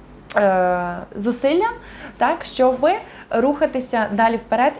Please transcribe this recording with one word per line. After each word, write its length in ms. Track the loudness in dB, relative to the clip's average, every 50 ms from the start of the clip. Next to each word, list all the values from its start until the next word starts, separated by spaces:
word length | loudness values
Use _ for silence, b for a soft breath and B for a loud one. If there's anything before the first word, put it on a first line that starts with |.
| -20 -20 -20 -20 -20 -4 0
е, 640 | 2 4 4 4 4 2 2 0 0 -2 -4 -6 -8 -12 -12 -10
зусилля, 540 | -4 -4 -2 -2 0 0 2 2 2 2 0 -2 B B B B B B B B -2
так, 280 | 0 0 0 -2 -6
щоб 440 | -10 -2 2 2 2 2 2 2 2 2 0 B B B B B B
рухатися 800 | -2 0 2 2 2 2 0 -2 -2 -4 -6 -2 -2 -2 -2 0
далі 240 | 0 2 2 2 2
вперед 380 | -2 -4 -2 0 2 2 0 0 -2